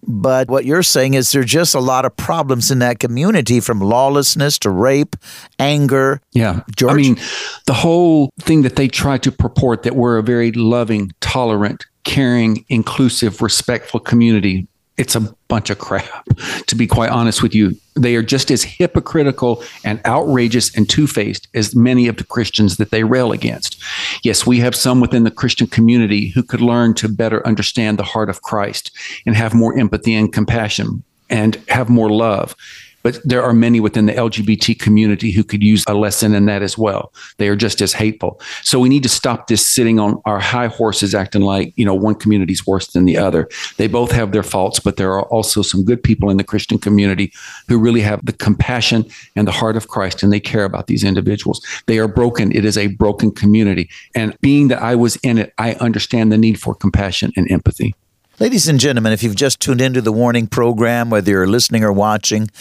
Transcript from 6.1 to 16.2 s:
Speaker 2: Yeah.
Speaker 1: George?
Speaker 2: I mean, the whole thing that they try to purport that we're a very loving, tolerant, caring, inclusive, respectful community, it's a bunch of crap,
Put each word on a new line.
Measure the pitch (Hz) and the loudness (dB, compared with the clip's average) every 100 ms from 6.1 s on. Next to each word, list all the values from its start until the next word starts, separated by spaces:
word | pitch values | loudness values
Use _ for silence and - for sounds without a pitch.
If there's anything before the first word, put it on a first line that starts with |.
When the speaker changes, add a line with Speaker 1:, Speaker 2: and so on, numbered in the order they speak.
| 139 _ | -2 _
Speaker 2:
Yeah. | 123 110 87 - 107 | 0 0 -2 -6 -2
Speaker 1:
George? | 123 | 2
Speaker 2:
I | 147 | 4
mean, | 135 120 - - - - - | 4 2 -2 -10 -12 -8 -4
the | |
whole | 117 170 170 175 160 139 - | 0 2 4 4 4 2 -4
thing | - 160 | 0 2
that | 127 - | 2 2
they | 135 | -2
try | - 139 131 | 0 -2 0
to | 135 | -2
purport | - 123 - 131 113 | -2 -2 0 0 0
that | 120 127 | -2 0
we're | 120 113 | 2 0
a | |
very | 110 120 117 | 0 0 0
loving, | 113 113 120 113 107 98 - | 0 2 2 0 -2 -2 -6
tolerant, | - 131 117 107 104 - - _ | -4 -2 0 0 -2 -4 -16 _
caring, | - 143 127 123 113 110 - | -4 0 2 2 0 -2 -2
inclusive, | 120 - - 127 - 113 - | -4 -2 0 0 0 -4 -2
respectful | 113 - - 117 - 117 | -2 -2 -2 -4 -4 -8
community, | - 117 117 107 98 92 90 _ _ - | 0 2 4 2 0 -2 -6 _ _ -8
it's | 123 | -4
a | 214 208 - _ | -4 -4 -10 _
bunch | 113 - | -4 -4
of | 101 | -10
crap, | - 98 - - | -6 -6 -6 -16